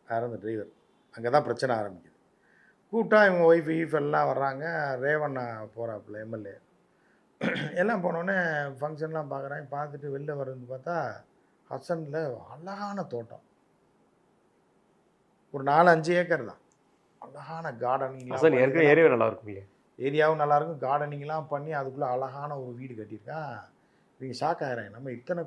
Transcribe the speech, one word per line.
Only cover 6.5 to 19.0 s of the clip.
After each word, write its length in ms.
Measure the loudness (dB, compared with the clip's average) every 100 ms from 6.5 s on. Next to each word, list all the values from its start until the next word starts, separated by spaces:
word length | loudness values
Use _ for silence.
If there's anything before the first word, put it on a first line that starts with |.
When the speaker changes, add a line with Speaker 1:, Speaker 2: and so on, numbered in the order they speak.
| -14 _ _ _ _ _ _ _ _ -4 -2 -4
Speaker 1:
எல்லாம் 300 | 0 0 0
போனோடனே 320 | -2 -2 -2 0 0 -2 -4 -6
ஃபங்க்ஷன்லாம் 520 | -8 -6 -6 -6 -6
பார்க்குறாங்க. 340 | -8 -8 -10 -8
பார்த்துட்டு 360 | -8 -8 -8 -8
வெளில 200 | -8 -6 -6
வர்றது 240 | -8 -10 -12
பார்த்தா, 260 | -10 -6 -4 -4 -8 -18 _ _ _ _
ஹசன்ல 480 | -10 -4 -6 -4 -4 -4 -6 -12
அழகான 520 | -16 -12 -8 -6 -6
தோட்டம், 420 | -6 -8 -8 -16 _ _ _ _ _ _ _ _ _ _ _ _ _ _ _ _ _ _ _ _ _
ஒரு 100 | -4
நாலு, 240 | 4 8 8
அஞ்சு 260 | 8 6
ஏக்கர் 300 | 0 2 0
தான். 180 | -2 -14 _ _ _ _ _ _
அழகான 520 | -18 -16 -14 -10 -8
கார்டனிங்லாம் 640 | -4 -2 0 -2 -8 -8 2
Speaker 2:
ஹசன் 40 |
Speaker 1:
பண்ணி 160 | 4 6
Speaker 2:
ஏற்கனவே 340 | 4 6 8
ஏரியாவே 160 | 8